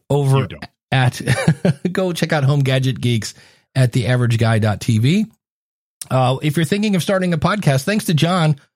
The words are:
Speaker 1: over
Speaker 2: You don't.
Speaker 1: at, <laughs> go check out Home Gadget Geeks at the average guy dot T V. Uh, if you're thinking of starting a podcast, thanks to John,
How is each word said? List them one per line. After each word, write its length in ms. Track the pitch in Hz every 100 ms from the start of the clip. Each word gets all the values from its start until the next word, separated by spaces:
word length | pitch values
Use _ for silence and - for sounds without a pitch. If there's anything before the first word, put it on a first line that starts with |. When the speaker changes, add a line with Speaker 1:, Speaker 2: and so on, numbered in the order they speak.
| -
Speaker 1:
over 340 | 143 139 135
Speaker 2:
You 60 | 87
don't. 180 | - - _ -
Speaker 1:
at, 280 | 131 127 - - - - -
<laughs> 320 | - - 185
go 220 | 185 185
check 180 | 165 160
out 120 | 160
Home 160 | 135 147
Gadget 420 | 135 131 131 127
Geeks 320 | 123 117 - - - _ _
at 180 | - 127
the 140 | 120 120
average 320 | 127 120 113
guy 220 | 113 113
dot 200 | 107 101
T 200 | - 110
V. 260 | 123 196 220 _ _ _ _ _ _ _ -
Uh, 260 | 127 127 131
if 120 | 151 147
you're 80 |
thinking 320 | 165 202 214 190
of 60 |
starting 320 | 147 190 180
a 40 | 165
podcast, 460 | 277 208 147 135 160
thanks 200 | 214 -
to 80 |
John, 440 | 156 165 180 156 143 _